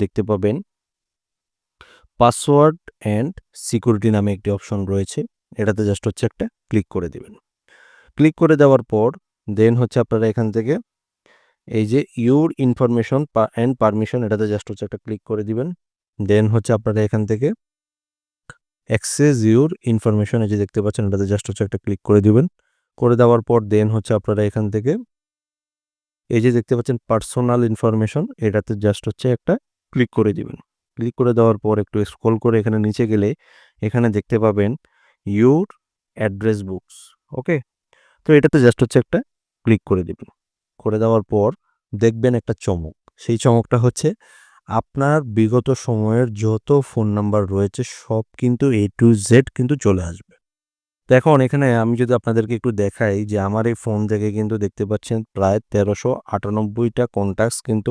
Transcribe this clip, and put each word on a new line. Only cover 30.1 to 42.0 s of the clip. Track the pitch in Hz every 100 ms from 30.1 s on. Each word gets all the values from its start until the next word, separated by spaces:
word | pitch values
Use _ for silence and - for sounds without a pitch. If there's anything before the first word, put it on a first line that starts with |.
| -
করে | 104 90
দিবেন। | - - _ _ _ -
ক্লিক | 113 -
করে | 123 117
দেওয়ার | 113 107 107
পর | 104
একটু | 101 107 101
স্ক্রল | - 113 113
করে | 120 113
এখানে | 107 110 104
নিচে | 107 117
গেলে | 110 101 - _ _ _ _ 107
এখানে | 123 117 104
দেখতে | - 117
পাবেন | 110 101 101 131 _ _ _ _ - 101
your | 117 151 202 _ _ _ _ -
address | 107 98 110 107 95
books, | 92 _ - - _ _ 147
ওকে? | 127 160 - _ _ _ _ _ -
তো | 147
এটাতে | - 151 120
just | -
হচ্ছে | 123 131
একটা | - 185 277 _ _ _ -
ক্লিক | 110 -
করে | 95 87
দিবেন। | 90 - _ _ _ _ _
করে | 113 107
দেওয়ার | 113 113 101
পর | 107 104 165 _ _ _
দেখবেন | 104